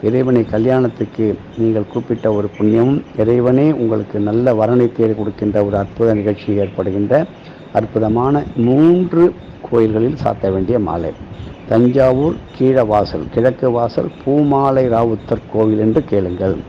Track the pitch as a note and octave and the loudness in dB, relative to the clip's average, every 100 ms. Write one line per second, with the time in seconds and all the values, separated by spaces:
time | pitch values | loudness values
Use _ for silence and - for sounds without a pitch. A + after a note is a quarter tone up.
0 | G#2+ B2+ C3 B2 A2 A2 A#2 C3 B2 A#2 | 0 0 2 0 0 0 0 2 0 -2
1 | G#2+ - A2 G2 - - A2+ A2 G2+ A#2+ | -8 -2 -2 -2 -8 -4 -2 0 -4 -6
2 | A#2 A2+ A2 G#2 G#2 - G#2+ A2+ B2 C#3+ | -4 -2 -2 -2 -4 -2 0 2 2 0
3 | - - A2 A#2+ A#2+ B2+ D3+ C#3+ A#2 G#2+ | -4 -2 0 2 2 4 2 2 0 -2
4 | G#2 G#2 G2+ A2 B2+ A2 A2 B2 A#2+ A#2 | -4 -4 -2 0 2 2 2 4 2 2
5 | A2+ G#2+ G#2 G2+ G#2 G#2 G2+ G2+ F#2+ - | 0 0 -4 -4 -2 0 0 0 -4 0
6 | A2+ G#2+ G2+ G2+ - G2+ G2 - G2 F#2+ | 0 2 0 -4 -2 -2 -2 -4 -4 -2
7 | G#2 C3+ F3+ - - - - G#2 A2 A2 | 0 0 0 -10 -20 -20 -4 -4 -2 -2
8 | A2 A2+ C3 D3 C#3 - A#2 C3 D#3+ F3 | 0 0 2 0 -2 -2 2 4 4 4
9 | F3+ E3+ F3 - - - - A#2+ A2 A2 | 2 2 2 2 -18 -18 -2 2 2 2
10 | A#2 D3 - A2 G2 F#2+ F#2+ A#2+ F#2 E2 | -2 -2 -4 -2 -2 -2 0 -2 -2 -4
11 | E2 - - - - - - A2+ B2 C3 | -6 -8 -16 -16 -16 -16 -2 2 2 4
12 | C3 B2+ D3+ - - - C3 C3 A2+ G#2 | 2 2 0 -4 -12 -2 2 2 2 2
13 | F#2 D#2+ D2 - A#2+ B2+ B2+ A#2+ A#2 - | 0 -4 -4 0 0 2 -2 0 -2 -2
14 | - - - C#3+ D3 C#3 C#3 C3 B2+ A2+ | -6 -6 -2 0 2 2 2 2 2 2
15 | A#2 A2 - A2+ - G#2+ A2 G#2+ A2 A2 | 0 -2 -4 -6 -4 0 0 2 2 0
16 | - G2+ F#2 F2+ F#2 F#2+ | 0 -2 -2 -2 -2 -2